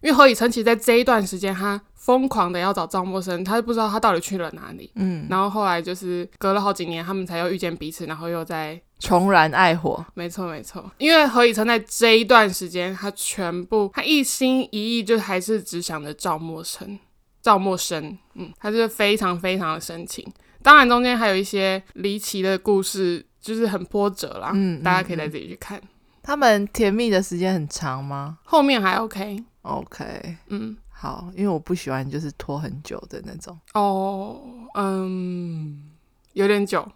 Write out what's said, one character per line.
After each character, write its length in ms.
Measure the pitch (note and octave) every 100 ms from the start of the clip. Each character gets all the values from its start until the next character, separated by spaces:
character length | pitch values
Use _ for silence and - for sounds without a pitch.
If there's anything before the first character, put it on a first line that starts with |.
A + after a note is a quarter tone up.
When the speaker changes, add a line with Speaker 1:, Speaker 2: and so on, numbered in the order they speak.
Speaker 1:
因 80 | D4
为 40 |
何 140 | C4+ C#4
以 80 | A3+
琛 160 | A#3+
其 80 | A#3
实 60 | A3+
在 100 | A#3
这 200 | A#3+ A#3
一 80 | B3
段 200 | A#3 F#3+
时 140 | F#3
间， 160 | G3 F#3
他 260 | G3+ G3+ _ _
疯 320 | - B3+ C4
狂 240 | A3+ F3
的 80 | F3+
要 140 | F#3
找 120 | G3 E3
赵 200 | G3 F#3
默 160 | F#3+
笙， 240 | F#3 F3 F#3
他 160 | A3+
不 100 | A#3
知 80 | A3+
道 100 | A3
他 80 | G#3
到 160 | A3+
底 60 | F3+
去 180 | B3+ F#3+
了 140 | D#3+
哪 220 | D#3+ -
里。 180 | D#3+ - -
Speaker 2:
嗯。 300 | F#3+ E3+ D3+
Speaker 1:
然 100 | F#3
后 100 | G3+
后 140 | G#3
来 180 | G3+ F3
就 140 | E3+ F#3
是 340 | F#3 F3 F3 _
隔 140 | G3
了 80 | G3+
好 140 | G3+
几 120 | G3 E3+
年， 160 | E3
他 100 | E3+
们 120 | G3 F#3
才 120 | E3+
又 120 | F3
遇 80 | F#3
见 160 | F3
彼 160 | E3 D#3
此， 160 | D#3+ D#3+
然 120 | D#3
后 100 | E3
又 160 | E3+
在 340 | E3 E3 D#3 E3 _ _
Speaker 2:
重 320 | - F3+ F#3+
燃 180 | F#3 D#3
爱 200 | C3+ F3+
火。 320 | E3 D#3 - E3 -
Speaker 1:
没 140 | E3+
错， 180 | E3+ F3+
没 140 | D#3
错。 300 | A2 F#3+ G3 _
因 120 | D4
为 160 | D#4+ C#4+
何 200 | A#3 A#3+
以 80 |
琛 120 | G#3+ A3
在 140 | A#3
这 400 | A3 - A3+ A3+
一 60 | A3
段 280 | A#3+ G#3
时 140 | F3+ F3+
间， 260 | F3 F3
他 160 | F#3+ G3
全 520 | G3+ - - F3 F3
部， 260 | F3+ A3 G3+
他 100 | -
一 180 | B3 D4+
心 460 | C#4 - C4 C4 B3
一 280 | G#3 A3 A#3
意 20 |
就 160 | G3+ A3+
还 220 | G3 F#3
是 240 | F#3 G#3+
只 180 | - E3+
想 220 | F3 D#3
着 100 | D3
赵 240 | D3+ F#3+ D#3
默 240 | D#3+ D#3+
笙， 380 | E3 - F#3+ G3+ _ _ _ _
赵 160 | - G3+
默 200 | F#3+ F3+
笙， 400 | - E3 D3+ F#3+ _
嗯， 180 | - E3+ -
他 100 | G#3
就 60 | A3
是 100 | A3+
非 300 | A3 G#3 G#3
常 240 | G3+ F3
非 180 | F#3 F#3
常 180 | E3 D#3+
的 40 |
深 260 | - E3 E3+
情。 220 | - - - _ _
当 140 | - D4
然 120 | B3
中 140 | A#3+
间 160 | B3 A#3+
还 120 | A3+
有 60 | F#3+
一 60 |
些 400 | G3 G3+ F#3+ F#3+ F#3+
离 260 | - G3 G#3
奇 220 | - G3+
的 160 | F#3 F#3+
故 260 | F#3 G3
事， 420 | F#3+ G3 F#3 F3 - _
就 160 | - A3+
是 120 | A3+
很 140 | G3 -
波 240 | G#3 G3+
折 180 | F#3+ D3+ -
啦， 120 | A2
Speaker 2:
嗯， 280 | G3 F#3+ D#3+
嗯， 20 |
Speaker 1:
大 100 | E3
家 120 | F3+ F3+
可 80 |
以 20 | E3
再 140 | D3+
自 80 | D#3+
己 100 | D#2
去 80 | -
看。 220 | - G3+
Speaker 2:
嗯。 100 | - _ _ _
他 160 | - D4
们 280 | C4 G#3 G3+
甜 260 | - G#3+
蜜 160 | G#3 A#3+
的 120 | F#3+
时 160 | F#3 F3
间 160 | F#3
很 140 | F#3 D3
长 340 | - D3 C3
吗？ 340 | C#3 C#3 C#3+ D#3+
Speaker 1:
后 200 | _ D#4+
面 180 | C#4 B3+
还 140 | F#3+ G3+
OK。 480 | A3 G3+ G#3 G3+ A#3 _
Speaker 2:
OK。 720 | - - - - - - - E3 _
Speaker 1:
嗯。 300 | G3+ A3 G#3+ -
Speaker 2:
好， 400 | - - C3 F3 F#3
因 80 |
为 60 | G3+
我 100 | E3
不 160 | D#3+ F3+
喜 160 | -
欢 180 | C3 C3+
就 80 | C#3+
是 140 | D#3 -
拖 200 | - C#3+
很 240 | D#3 C#3+
久 160 | D3+ - -
的 120 | - -
那 100 | D#3+
种。 240 | - E3 _
Speaker 1:
哦， 640 | G#3+ G3+ F#3+ F#3+ G3 G3+ A#3+ C#4 A#3+ A#3 -
嗯， 1080 | G3 F#3+ F#3 F#3 F3+ F3+ F3 D#3+ D#3 D3 D3 D3+ _ _ _
有 160 | - G3
点 180 | G#3 G3+
久。 240 | F#3 E3+